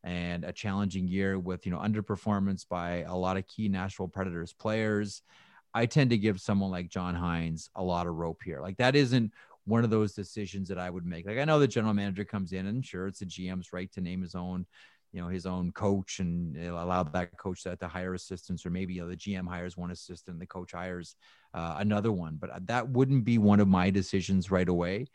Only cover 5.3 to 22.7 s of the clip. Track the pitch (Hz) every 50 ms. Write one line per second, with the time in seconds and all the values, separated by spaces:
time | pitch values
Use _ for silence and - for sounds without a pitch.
5.3 | - - - - _ - _ _ - 113 120 120 - 156 139 123 120 107 98 110
6.3 | 98 92 - - 104 98 98 95 92 87 90 85 - 95 90 90 87 87 87 87
7.3 | 85 82 82 82 82 80 - - _ 95 92 90 87 87 87 87 82 80 85 85
8.3 | 82 _ - 92 78 67 73 92 95 - 123 127 131 147 143 120 127 127 113 104
9.3 | _ - - _ - _ _ 101 110 117 120 113 110 110 107 101 - - 98 -
10.3 | - 110 104 92 95 98 95 87 98 90 90 90 87 90 85 87 85 82 87 98
11.3 | 107 123 143 156 156 147 143 123 - 123 110 110 104 101 101 101 92 95 104 -
12.3 | - 104 95 85 95 92 92 98 110 131 131 - - 90 92 98 95 - 104 92
13.3 | - - 92 92 92 90 87 - - 90 95 95 _ - 92 87 90 92 92 85
14.3 | 85 90 87 92 90 92 90 _ _ - - - _ _ _ _ - 95 87 87
15.3 | 92 92 85 92 90 92 90 87 - - 104 101 101 98 95 - - - 95 85
16.3 | 85 87 87 82 69 78 85 87 87 85 85 90 90 92 92 73 76 92 87 87
17.3 | - - - 98 90 - - 92 90 - 92 87 - 92 92 92 92 92 - -
18.3 | 95 90 - - 92 82 - 90 87 90 95 90 90 90 85 85 90 87 - 104
19.3 | 101 92 92 87 90 87 87 90 87 - 87 87 90 - - - 90 85 _ -
20.3 | 87 82 90 - - 95 90 - - 87 90 92 90 87 85 - - _ _ -
21.3 | - _ _ _ - 82 85 82 80 76 104 107 107 104 101 113 104 90 85 80
22.3 | 80 76 - - 64 92 92 90